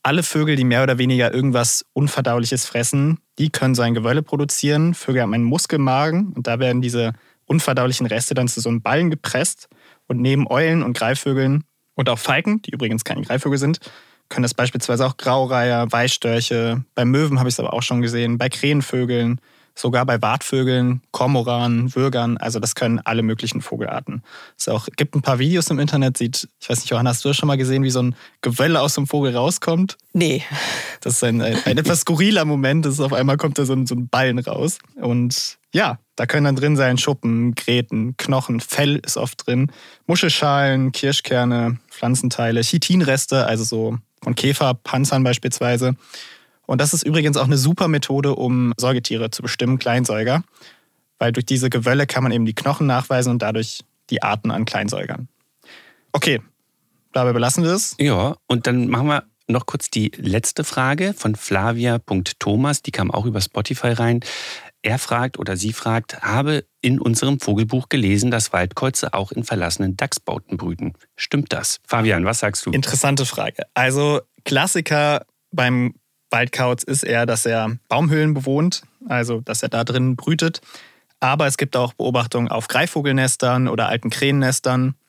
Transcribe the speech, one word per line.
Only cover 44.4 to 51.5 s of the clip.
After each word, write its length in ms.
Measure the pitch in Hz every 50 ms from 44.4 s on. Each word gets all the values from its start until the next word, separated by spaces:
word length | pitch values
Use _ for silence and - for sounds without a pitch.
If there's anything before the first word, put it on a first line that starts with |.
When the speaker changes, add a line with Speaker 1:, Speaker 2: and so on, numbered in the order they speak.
| - 139 139 - 151 131 127 - _ - - 131 143 - 143 131 131
Speaker 1:
beispielsweise. 720 | 123 120 - - 127 - - 127 120 123 117 127 127 127 - - - - - - - - - _ _ _ _ _
Und 140 | - 131 123
das 140 | 147 147 175
ist 100 | 160 -
übrigens 320 | 147 151 165 151 151 143
auch 80 | - 131
eine 140 | 127 147
super 320 | 135 127 151 175 - 196 165
Methode, 460 | 156 143 - - 135 139 139 143 135
um 380 | - 123 123 127 127 123 120 113
Säugetiere 540 | - 127 127 131 123 117 - 123 110 113 110
zu 100 | - -
bestimmen, 380 | 117 117 - - 123 120 131 127
Kleinsäuger. 640 | - 123 117 127 123 117 107 107 110 123 135 170 - _ _ _ - - - _ _ _ _ _ _ _ _ _
Weil 140 | 120 117 117
durch 120 | 120 117
diese 240 | -